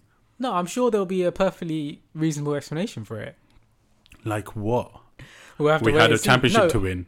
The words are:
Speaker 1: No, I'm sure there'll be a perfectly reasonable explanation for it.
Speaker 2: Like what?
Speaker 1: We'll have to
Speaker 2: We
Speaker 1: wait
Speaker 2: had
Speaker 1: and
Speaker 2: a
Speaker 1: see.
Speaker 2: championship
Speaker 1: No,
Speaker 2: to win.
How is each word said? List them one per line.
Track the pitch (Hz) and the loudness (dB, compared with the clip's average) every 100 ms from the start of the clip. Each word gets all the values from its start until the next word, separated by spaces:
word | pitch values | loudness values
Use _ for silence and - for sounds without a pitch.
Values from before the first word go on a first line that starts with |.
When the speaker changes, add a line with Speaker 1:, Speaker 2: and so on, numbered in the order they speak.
| _ _ _ _ | _ _ _ _
Speaker 1:
No, | 254 | -4
I'm | 185 175 | -2 -4
sure | 247 247 | -2 0
there'll | 208 185 | 0 -2
be | 190 | -2
a | 175 | -2
perfectly | 170 190 - 170 156 147 - _ | 0 -2 0 -6 -6 -6 -12 _
reasonable | 156 160 147 147 | -2 -2 -2 -4
explanation | 143 - 151 220 - | -4 -6 -6 -6 -8
for | 107 107 | -12 -12
it. | 120 - _ _ _ _ _ _ _ - | -12 -16 _ _ _ _ _ _ _ -12
Speaker 2:
Like | 110 107 - | -6 -6 -6
what? | 110 101 120 - - _ - - - - - | -6 -2 -2 -4 -16 _ -20 -20 -20 -20 -2
Speaker 1:
We'll | 147 | 0
have | 156 | 2
to | 113 | 2
Speaker 2:
We | |
Speaker 1:
wait | 104 | 4
Speaker 2:
had | 113 | 4
Speaker 1:
and | |
Speaker 2:
a | 113 | 4
Speaker 1:
see. | - | 4
Speaker 2:
championship | 127 131 220 | 4 6 4
Speaker 1:
No, | 180 | 4
Speaker 2:
to | 117 | 2
win. | 92 90 | 0 -4